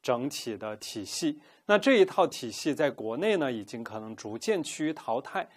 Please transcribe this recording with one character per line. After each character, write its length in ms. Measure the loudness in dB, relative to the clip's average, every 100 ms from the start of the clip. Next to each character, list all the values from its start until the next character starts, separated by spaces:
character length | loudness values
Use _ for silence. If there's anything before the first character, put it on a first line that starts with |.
整 280 | 0 0 0
体 280 | -4 -6 -6
的 200 | -6 -8
体 280 | -8 -8
系， 360 | -8 -4 -2 -4 -10 _ 4
那 100 | 4
这 200 | 8 8
一 80 |
套 200 | 6 6 2
体 240 | 2 -8
系 200 | -4 -2
在 160 | 2 0
国 280 | 0 -4 -2
内 200 | 2 2
呢， 120 | 0
已 140 | -2
经 180 | -6 -10
可 160 | -8 -10
能 160 | -10
逐 240 | -10 -8 -6
渐 240 | -2 -2
趋 240 | -2 -4 -4
于 60 |
淘 280 | -4 -4 -4
汰， 280 | -4 -6 -8